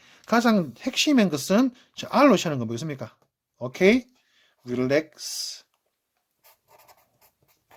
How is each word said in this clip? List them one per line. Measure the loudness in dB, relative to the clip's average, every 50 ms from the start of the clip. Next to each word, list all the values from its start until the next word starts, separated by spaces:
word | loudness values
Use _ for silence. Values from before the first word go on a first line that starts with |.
| _ _ _ _ _
가장 | -2 -2 0 2 2 2 2 0 -4 -8 -10
핵심인 | -10 -8 -4 -2 0 2 4 4 2 2
것은 | 0 -4 -2 0 2 2 2 2 -2 _ _ _ _
저 | -16 -10 -2
R로 | 2 4 4 6 4
시작하는 | 4 2 -2 -4 -6
건 | -6 -6
뭐겠습니까? | -8 -8 -8 -10 -10 -10 -12 -16 _ _ _ _ _ _ _ _ _ -14
오케이? | -14 -10 -4 2 4 4 4 4 0 _ _ _ _ _ _ _ _ _ _ _ -12
Relax. | -8 -4 -4 -2 0 0 -2 -2 -4 _ -16 -14 -12 -12 -10 -12 -12 -14 -18 _ _ _ _ _ _ _ _ _ _ _ _ _ _ _ _ _ -20 _ _ _ _ _ _ _ _ _ _ _ _ _ _ _ _ _ _ _ _ _ _ _ _ _